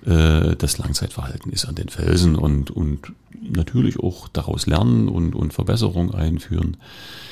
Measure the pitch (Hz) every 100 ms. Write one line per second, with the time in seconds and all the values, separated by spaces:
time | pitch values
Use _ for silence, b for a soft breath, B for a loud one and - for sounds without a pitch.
0 | - 82 80 78 82 82 - - 73 69
1 | - - - - - - - 78 90 -
2 | 80 85 87 80 78 71 67 - 76 71
3 | - - _ - - 92 - 123 - -
4 | 92 - - - - - - 78 120 117
5 | 104 92 82 - 78 - 92 117 101 90
6 | 87 87 82 78 - 85 82 82 B B
7 | B B B